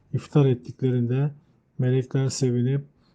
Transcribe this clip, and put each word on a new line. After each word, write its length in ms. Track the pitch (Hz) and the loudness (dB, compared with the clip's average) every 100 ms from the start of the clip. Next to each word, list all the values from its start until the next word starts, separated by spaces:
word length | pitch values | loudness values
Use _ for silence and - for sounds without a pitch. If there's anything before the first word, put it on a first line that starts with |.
| _ | _
iftar 340 | - - 151 135 | -8 -2 2 4
ettiklerinde 880 | 120 - - 131 123 117 131 147 - _ _ _ - | 2 -4 -6 -2 0 0 0 -2 -4 _ _ _ -4
melekler 500 | 127 131 123 135 135 | 0 0 0 -2 -2
sevinip 560 | - 131 120 123 139 139 _ _ | -2 0 0 0 -2 -6 _ _